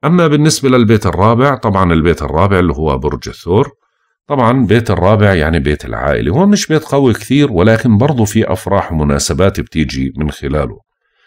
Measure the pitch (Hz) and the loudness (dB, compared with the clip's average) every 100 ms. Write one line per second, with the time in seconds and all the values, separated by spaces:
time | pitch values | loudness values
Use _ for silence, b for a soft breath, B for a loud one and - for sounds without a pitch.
0 | - 175 165 147 156 156 135 127 110 110 | 2 2 2 2 2 0 0 2 4 2
1 | 98 82 104 117 139 131 117 98 92 82 | 0 0 2 2 0 -2 -2 0 2 2
2 | 80 80 76 73 95 95 90 71 78 65 | 2 0 -2 0 0 2 0 0 -2 -2
3 | 71 - - - - 98 139 _ _ _ | -4 -6 -10 -14 -2 0 0 _ _ _
4 | _ _ _ 139 113 131 107 110 117 87 | _ _ _ 0 0 2 2 0 0 0
5 | 90 107 104 95 76 80 69 73 - 55 | 2 4 2 2 0 0 -2 -4 -6 -6
6 | 67 65 58 113 196 208 - 156 - 139 | -2 -2 -2 0 2 0 0 -2 0 0
7 | 135 104 - 135 143 85 107 113 123 104 | 2 0 -2 0 0 2 2 2 2 2
8 | 143 131 107 110 107 90 - 98 85 80 | 2 0 0 0 -2 -4 -2 -2 -2 -2
9 | 73 71 - 73 95 95 85 82 71 67 | 0 0 -2 0 0 -2 -8 -4 -4 -4
10 | 67 - 76 - 71 73 67 50 _ _ | -8 -4 -6 -6 -6 -4 -4 -10 _ _
11 | _ _ | _ _